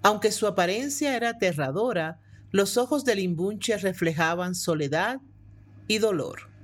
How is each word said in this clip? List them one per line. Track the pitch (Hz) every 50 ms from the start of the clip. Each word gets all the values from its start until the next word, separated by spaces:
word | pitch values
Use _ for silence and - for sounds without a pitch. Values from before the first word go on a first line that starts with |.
| -
Aunque | 202 214 208 - 214
su | 208 - 220
apariencia | 208 - 196 175 175 190 220 269 285 277 - 302 285 262
era | 233 233 233
aterradora, | 233 233 196 185 165 147 147 135 139 185 226 254 226 175 160 160 165 - _ - - - - -
los | - 196 196 190 -
ojos | 240 247 247 302 285 269
del | 262 220 196
Imbunche | 190 180 175 156 175 196 214 202 - - 214
reflejaban | 202 185 190 180 - 175 165 160 151 165 160 170 175 180 180 180
soledad | 180 - - 165 156 151 139 139 160 185 220 254 269 - - - - - - - - - - - - -
y | - 214
dolor. | 214 214 220 196 156 123 - - - - - - -